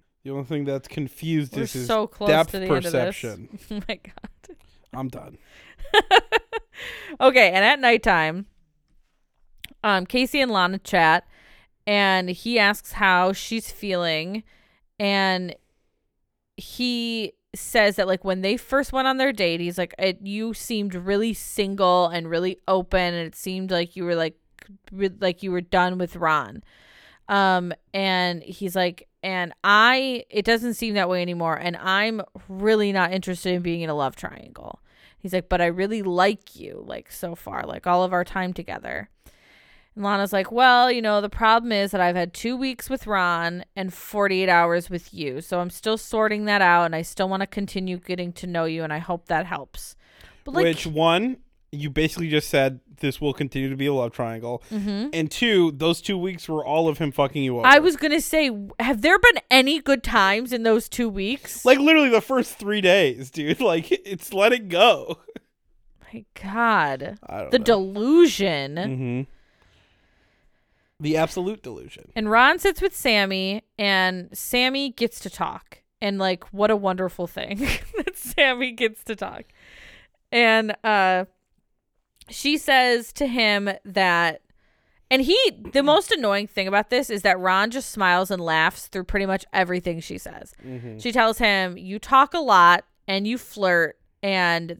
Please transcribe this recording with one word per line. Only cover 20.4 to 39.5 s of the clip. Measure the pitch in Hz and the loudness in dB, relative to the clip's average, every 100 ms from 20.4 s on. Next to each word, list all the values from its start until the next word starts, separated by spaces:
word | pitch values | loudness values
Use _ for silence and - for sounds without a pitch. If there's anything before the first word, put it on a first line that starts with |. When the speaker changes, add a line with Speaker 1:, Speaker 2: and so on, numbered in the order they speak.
| 226 | -8
Speaker 2:
seemed | 208 - 220 202 | -8 -6 -6 -4
really | 180 180 202 226 | -6 -2 0 0
single | 202 - - 196 196 185 180 170 | -4 -10 -6 -4 0 2 4 2
and | 170 165 | -2 -4
really | 165 180 - - | -2 -2 -6 -2
open, | 190 180 190 175 | -2 0 -2 0
and | 175 160 | -4 -8
it | |
seemed | - 196 185 190 | -10 -10 -8 -4
like | 180 170 185 | -4 -4 -6
you | |
were, | 175 | -4
like, | 170 160 160 _ _ - 196 - | -2 -2 -6 _ _ -20 -20 -18
re-, | 190 196 196 | -6 -6 -2
like | 190 175 | -4 -4
you | 196 | -6
were | 180 | -6
done | 175 185 180 185 | 0 2 2 0
with | 175 | -6
Ron." | 175 165 151 113 117 - _ _ _ - _ - | -2 0 0 -2 -12 -20 _ _ _ -20 _ -4
Um, | 202 190 185 175 165 _ | 0 2 2 -2 -10 _
and | 196 196 185 180 170 | -4 0 0 0 -4
he's | - 185 196 185 | -10 -10 -6 -2
like, | 180 180 - _ | -2 -2 -20 _
"And | 190 185 175 - | -8 -6 -6 -4
I, | 196 208 226 262 269 247 - | 4 6 6 4 0 -6 -6
it | 208 | -4
doesn't | 202 233 240 | 0 0 0
seem | 220 226 | -4 -4
that | 208 180 | -2 0
way | 180 | -2
anymore, | 175 175 165 156 | -4 -4 -2 -2
and | 175 175 | -4 -6
I'm | 190 196 220 220 - - - | -2 0 0 -4 -10 -16 -16
really | 190 208 220 202 | -2 2 4 2
not | 196 175 | 2 0
interested | 185 185 180 185 | 0 -6 -6 -2
in | 180 | -2
being | 175 170 | -2 -4
in | 165 | -4
a | 147 | -2
love | 135 | -4
triangle." | - - - - - - - _ _ _ _ | -4 -14 -14 -20 -20 -18 -20 _ _ _ _
He's | 190 | -6
like, | 185 180 | -4 0
"But | 180 | 0
I | 175 | 0
really | 175 202 220 | 0 -4 -2
like | 190 175 190 208 - | -2 2 2 0 -10
you, | - - 87 - | -20 -18 -16 -14
like, | - - | -14 -14
so | - 175 | -14 -12
far, | 170 - - - | -12 -12 -10 -10
like, | - 180 | -8 -2
all | 180 | 0
of | 180 | 2
our | 180 | -2
time | 180 190 185 | -4 -6 -6
together." | 180 175 - - 73 208 _ _ _ _ | -8 -10 -12 -10 -12 -12 _ _ _ _